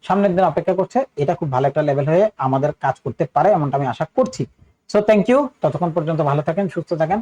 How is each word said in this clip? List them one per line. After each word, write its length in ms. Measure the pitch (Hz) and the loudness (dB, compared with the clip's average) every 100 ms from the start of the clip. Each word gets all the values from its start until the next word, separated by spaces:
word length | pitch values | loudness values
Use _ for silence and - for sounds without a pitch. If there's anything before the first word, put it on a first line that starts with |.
| - | -2
সামনের 260 | 190 202 180 | 0 2 2
দিন 80 | 185 | 2
অপেক্ষা 220 | 151 165 185 | 2 -2 -2
করছে। 200 | 180 247 269 - | 0 -2 -4 -2
এটা 120 | 143 170 | -2 -2
খুব 100 | 165 | -2
ভালো 100 | 131 139 | 0 0
একটা 120 | 139 | 0
লেভেল 240 | 151 143 143 | 0 0 2
হয়ে 120 | 170 214 - 131 | 2 2 0 -2
আমাদের 240 | 135 147 - | 0 -2 -2
কাজ 120 | 139 - | -4 -4
করতে 200 | 135 117 156 | -8 -6 -2
পারে, 140 | - 165 185 | 2 2 2
এমনটা 200 | 143 135 | 0 -2
আমি 80 | 139 | -4
আশা 120 | 117 160 - | -4 -4 -2
করছি। 280 | 254 - - _ _ _ _ | -2 -2 -10 _ _ _ _
So, 60 | 208 208 | 0 4
thank 180 | 214 190 | 2 4
you, 160 | 254 277 _ | 2 2 _
ততক্ষণ 280 | 156 143 175 165 | -4 -2 -2 -2
পর্যন্ত 240 | 156 160 151 | -2 -2 0
ভালো 120 | 143 151 | 0 -2
থাকেন, 160 | 165 196 | -2 -4
সুস্থ 160 | - 165 160 | -4 -6 -2
থাকেন 180 | 160 196 | -2 -2